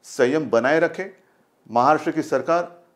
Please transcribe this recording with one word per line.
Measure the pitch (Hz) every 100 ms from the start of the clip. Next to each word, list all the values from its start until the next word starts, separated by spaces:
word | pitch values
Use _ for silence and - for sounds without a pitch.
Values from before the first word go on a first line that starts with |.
संयम | - - 123 156 135
बनाए | 117 127 160
रखें. | 160 165 190 - _ _ _ _ _
महाराष्ट्र | 113 131 156 170
की | 160
सरकार | 143 139 135 165 175 - _